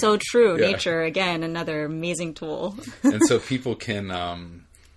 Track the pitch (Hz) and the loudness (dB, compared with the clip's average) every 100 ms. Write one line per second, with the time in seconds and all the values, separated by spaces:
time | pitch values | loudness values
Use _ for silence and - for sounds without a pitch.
0 | 214 208 - 240 226 170 208 196 180 165 | 2 2 2 6 6 6 2 2 0 0
1 | 165 180 185 165 165 165 165 151 151 160 | 0 0 0 0 -4 -4 -4 -4 -4 -4
2 | 170 170 170 151 160 151 180 202 - - | -4 -4 -6 -8 -8 -6 -6 -8 -14 0
3 | 262 247 320 117 - 131 127 110 - 104 | 2 4 4 4 0 -4 -2 -6 -4 -4
4 | 98 90 87 87 87 87 - - - | -4 -4 -6 -8 -12 -18 -20 -20 -20